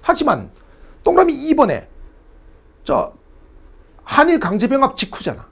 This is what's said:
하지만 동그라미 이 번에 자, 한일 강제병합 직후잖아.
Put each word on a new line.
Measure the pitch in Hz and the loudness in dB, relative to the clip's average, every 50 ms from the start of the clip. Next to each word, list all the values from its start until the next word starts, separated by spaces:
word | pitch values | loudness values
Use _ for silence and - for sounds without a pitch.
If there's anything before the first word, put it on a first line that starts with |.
하지만 | - - 330 - 311 294 196 123 98 87 - - - - - - - - - - - | 0 0 0 0 2 -2 -2 -2 -4 -14 -18 -20 -20 -20 -20 -20 -20 -20 -20 -4 -2
동그라미 | - 349 359 381 349 311 | 2 4 4 4 4 2
이 | 262 269 311 311 | -4 -2 -2 2
번에 | - 277 202 143 101 - - - - - - _ _ _ _ - - - - - - _ _ _ _ - | 2 2 2 2 -4 -8 -14 -20 -20 -20 -20 _ _ _ _ -20 -20 -20 -20 -20 -20 _ _ _ _ -6
자, | - - - - - - - _ _ - - - - - - - - - - - _ _ - - | -4 -2 -2 -2 -4 -10 -20 _ _ -20 -20 -20 -20 -20 -20 -20 -20 -20 -20 -20 _ _ -20 -14
한일 | - - - 294 339 339 294 | -2 2 2 4 4 4 0
강제병합 | - 175 190 208 190 214 262 269 269 269 269 | 0 -2 -2 0 0 0 2 2 0 0 -2
직후잖아. | - - - - - - 180 120 - - - | -4 -8 -8 -6 -8 -8 -8 -8 -8 -14 -20